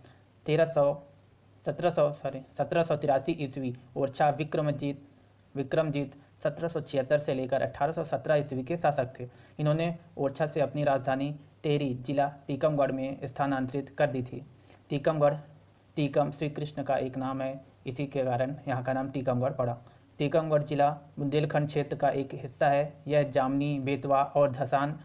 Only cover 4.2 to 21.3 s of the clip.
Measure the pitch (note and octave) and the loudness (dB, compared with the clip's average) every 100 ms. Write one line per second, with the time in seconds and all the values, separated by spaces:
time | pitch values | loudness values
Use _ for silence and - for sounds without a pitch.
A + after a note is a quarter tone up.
4.2 | D3+ D3 D3+ D#3 D3+ C#3 C#3+ C#3 - - | 2 2 -2 0 0 -2 -4 -6 -12 -20
5.2 | - _ _ C#3 C3+ D#3 D#3+ C#3+ C3+ - | -20 _ _ -8 0 0 0 -2 -4 -8
6.2 | - _ D#3 D3 E3 E3 - C#3 C3 D3 | -20 _ -6 -4 -4 -4 -2 -2 0 0
7.2 | D3 C3 B2+ C3+ B2+ - D3 E3 D#3 B2+ | 0 -2 -2 -2 -2 -2 -2 -2 -4 -4
8.2 | - D3+ C#3 C3 B2+ E3+ D#3 C#3+ B2 - | 0 0 0 -6 -4 0 2 2 -2 -6
9.2 | B2 - - - D3+ D#3 E3+ E3+ - - | -14 -16 -18 -2 0 2 0 -4 -12 -4
10.2 | C#3 C#3 D3+ D3+ C3 C#3+ D3 C#3 B2+ C3 | -4 0 -2 0 0 0 2 2 0 -2
11.2 | C#3+ D3 - _ D#3 D3 C#3 B2 - C#3 | -2 -6 -14 _ 0 0 0 -4 -2 0
12.2 | C#3+ - - C3+ D#3 C#3 C3+ C3+ C3+ C3+ | 0 -2 -6 0 2 2 2 0 -4 -6
13.2 | D3 - C#3 C3+ B2+ C#3 C#3 - C#3+ C3 | -8 -2 0 0 -2 -4 -6 0 0 0
14.2 | B2 C3 - - - - _ C#3+ E3 D#3 | -6 -10 -14 -20 -20 -20 _ 0 0 4
15.2 | D3 D3+ - - _ _ _ - D3 D#3+ | 4 4 -6 -20 _ _ _ -2 2 2
16.2 | D3 D3 D3+ D3+ D3 - C3+ C3 C3 C3 | 2 0 -4 -4 -6 -6 0 0 0 -4
17.2 | C3 C3+ C3 C3+ - _ C3+ B2 C#3 D3 | -4 -4 -4 -8 -14 _ -10 -6 -4 -2
18.2 | B2+ B2 C3 D3 D3 B2+ B2+ C3 C3+ C3+ | 0 0 0 -2 -4 -4 -2 -2 -2 -2
19.2 | B2+ B2 B2+ D3+ A#2+ A#2+ - - _ - | 0 2 0 0 -2 -4 -12 -20 _ -4
20.2 | D3 E3 D#3+ D3+ D3 C#3+ C#3+ D3+ - - | 0 2 2 0 2 2 2 2 -10 -6
21.2 | C#3+ | -2